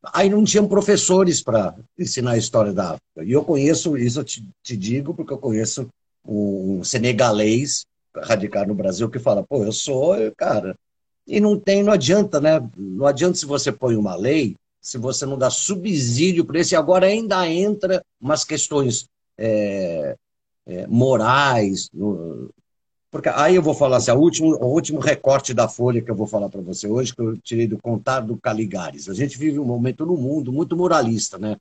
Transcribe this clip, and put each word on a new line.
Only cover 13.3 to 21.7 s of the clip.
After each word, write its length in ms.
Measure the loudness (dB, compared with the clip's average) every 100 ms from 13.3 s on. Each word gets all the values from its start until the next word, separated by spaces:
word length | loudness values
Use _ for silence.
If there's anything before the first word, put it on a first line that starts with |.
| 0
se 80 | -4
você 260 | -2 -2
põe 240 | -2 0 0
uma 200 | 0 -2
lei, 400 | 0 2 0 -4 _ _
se 200 | -14 -8
você 260 | -6 -4 -6
não 100 | 0
dá 140 | 0
subsídio 960 | 0 -2 -4 -2 0 0 2 2 2 0
pra 140 | 0
isso. 160 | 2 2
E 20 |
agora 300 | 4 4 6
ainda 420 | 2 0 0 0
entra 560 | 0 0 0 0 -2 -4 _
umas 220 | -2 -2
questões, 640 | -2 -4 -2 0 0 -2 -6 _ _ -6
é, 800 | -2 0 0 -2 -4 -4 -6 -8 _ _ _ _ -14
é, 180 | -10 -2
morais, 1040 | 2 4 4 4 4 4 2 0